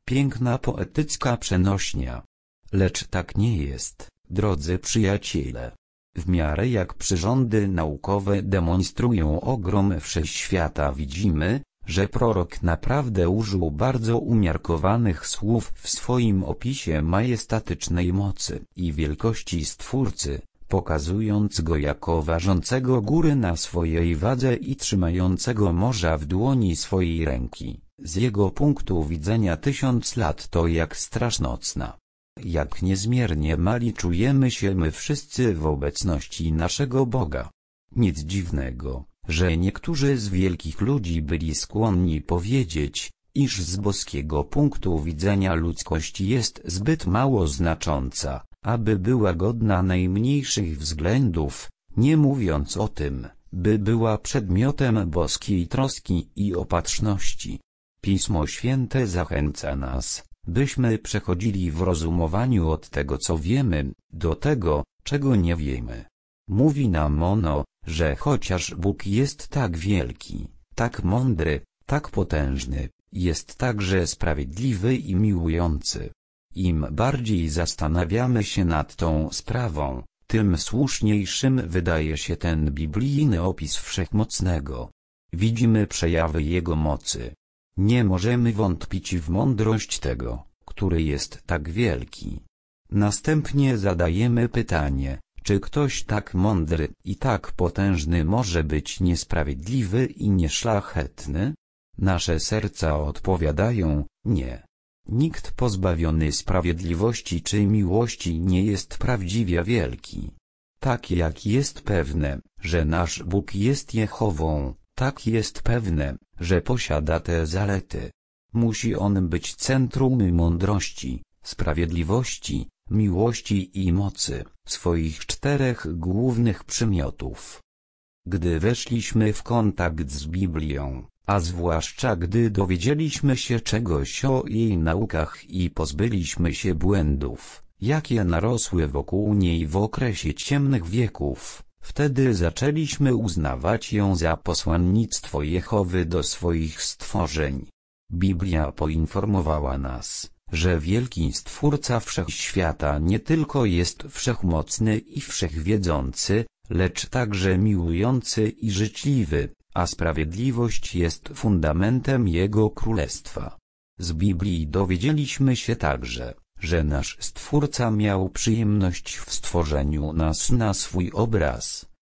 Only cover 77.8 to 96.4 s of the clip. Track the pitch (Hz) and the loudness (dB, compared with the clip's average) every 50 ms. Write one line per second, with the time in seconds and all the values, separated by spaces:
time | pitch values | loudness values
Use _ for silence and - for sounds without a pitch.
77.8 | 82 76 80 87 87 80 98 113 123 127 123 113 104 - - 101 95 85 80 76 | 0 0 2 2 0 2 0 0 2 2 2 2 0 0 0 0 2 2 2 0
78.8 | 73 - - - 87 82 78 76 80 76 - - - - 113 123 123 107 78 73 | -2 -2 -4 -4 -2 0 0 0 0 -2 -4 -6 -4 -4 -4 -2 -2 -4 -4 -4
79.8 | 71 67 65 62 - - _ _ _ - - 110 107 98 87 78 - - - 120 | -4 -4 -4 -6 -10 -14 _ _ _ -2 2 2 4 4 2 2 0 0 0 0
80.8 | 143 131 - - 113 107 107 104 98 92 - - - 135 131 127 - 82 85 92 | 0 0 0 2 2 2 2 2 0 -2 -2 0 2 2 2 0 0 -2 -2 0
81.8 | 85 90 82 80 78 78 78 73 - - 85 - - 85 80 80 76 76 69 71 | 2 2 2 2 0 0 -2 -4 -4 -4 -4 -2 -2 0 0 2 0 0 0 -2
82.8 | 78 78 73 107 123 139 143 143 151 143 104 82 85 95 87 - 78 73 - - | -4 -4 -2 -2 0 0 2 2 2 4 2 2 0 -2 -2 -4 -4 -4 -4 -4
83.8 | - - - - 92 - - 104 - - - - 92 92 87 78 69 69 64 60 | -6 -4 -4 -4 -2 0 0 0 0 0 0 0 0 0 0 0 -2 -6 -8 -10
84.8 | 60 - - _ _ _ _ _ _ _ - 85 101 113 113 113 123 113 110 110 | -10 -12 -14 _ _ _ _ _ _ _ -4 0 0 2 2 4 4 4 6 4
85.8 | 104 - - - 87 82 85 82 82 82 76 82 76 76 85 90 82 87 82 78 | 4 0 -2 -2 0 2 2 2 2 2 0 0 0 0 0 0 0 0 0 0
86.8 | 78 76 71 65 - - - - 60 60 - - _ _ _ _ _ _ _ - | 0 0 -2 -2 -4 -6 -6 -6 -8 -10 -14 -16 _ _ _ _ _ _ _ 0
87.8 | 95 104 120 123 117 98 92 90 90 113 123 120 120 117 107 101 107 95 87 78 | 2 4 4 4 4 2 2 2 2 2 2 2 2 2 2 2 0 0 0 -2
88.8 | - - - - - - 92 87 78 78 87 98 - 135 127 101 110 110 110 107 | -4 -6 -6 -6 -4 -4 -4 -4 -2 -2 0 0 2 2 2 2 2 2 2 0
89.8 | - - - - - 65 60 58 60 58 58 60 - - _ _ _ - - - | -2 -4 -6 -4 -4 -4 -4 -4 -4 -6 -8 -8 -12 -16 _ _ _ -16 -6 -2
90.8 | 104 95 82 82 80 78 71 69 - - - - - - 85 80 71 82 82 107 | 0 0 2 2 2 0 0 -2 -4 -6 -10 -10 -4 -2 -2 -2 -2 -4 -2 0
91.8 | 120 107 76 64 57 - - - - - - - - - _ _ _ _ _ _ | 2 2 2 0 -4 -8 -12 -12 -10 -10 -10 -10 -12 -16 _ _ _ _ _ _
92.8 | _ - - 101 101 104 104 - - 151 156 156 - - 139 143 139 135 123 110 | _ -2 2 2 4 4 2 0 2 2 2 2 2 2 2 4 4 4 4 2
93.8 | 95 98 90 85 87 85 85 95 117 123 117 117 117 117 - 131 - - 87 80 | 2 2 2 2 2 2 2 2 2 4 4 2 2 2 0 0 0 0 0 0
94.8 | 73 69 69 67 67 67 67 - - _ _ - - - 101 98 - - - 147 | 2 0 0 0 -2 -4 -6 -8 -10 _ _ -6 -2 0 0 0 0 0 0 0
95.8 | 147 135 - - - - 110 104 - - - 92 | 0 0 0 -2 -4 -2 -2 -2 -2 -2 0 2